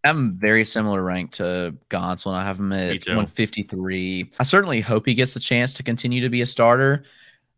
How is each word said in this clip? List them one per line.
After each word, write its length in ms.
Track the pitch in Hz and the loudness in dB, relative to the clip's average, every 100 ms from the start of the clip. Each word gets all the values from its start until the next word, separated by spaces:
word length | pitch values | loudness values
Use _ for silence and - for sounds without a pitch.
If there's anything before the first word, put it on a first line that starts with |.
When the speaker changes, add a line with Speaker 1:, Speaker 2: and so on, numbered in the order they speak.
Speaker 1:
I'm 320 | 147 156 123 92 | 2 2 0 2
very 280 | 107 110 107 | 4 4 4
similar 360 | 113 107 98 | 0 0 0
rank 300 | 92 90 90 | 0 -2 -6
to 420 | - 90 90 87 71 _ | -4 -4 -2 -4 -8 _
Gonsolin. 460 | 92 90 90 98 | -4 -4 -4 -4
I 100 | 92 | -4
have 160 | 98 95 | -4 -4
him 80 | 101 | -4
Speaker 2:
Me 280 | 95 90 87 | -2 -2 -4
Speaker 1:
at 60 | |
Speaker 2:
too. 140 | 90 107 | -2 -2
Speaker 1:
one 100 | 104 | -2
fifty-three. 1040 | - 107 107 98 92 92 95 92 92 87 - | -2 -2 -2 -6 -6 -4 -4 -4 -4 -6 -2
I 40 | |
certainly 380 | 147 190 190 120 | 4 4 4 -2
hope 240 | 104 110 131 | 0 0 2
he 80 | |
gets 200 | 120 127 | 0 0
a 60 | 123 | -2
chance 320 | - 120 127 | 0 0 0
to 80 | - | -4
continue 380 | - 117 120 123 | -6 -4 -2 -2
to 80 | 123 | 0
be 140 | 120 | 0
a 40 | 120 | -2
starter. 580 | - 117 123 135 143 - _ - _ _ | 4 4 6 4 0 -4 _ -20 _ _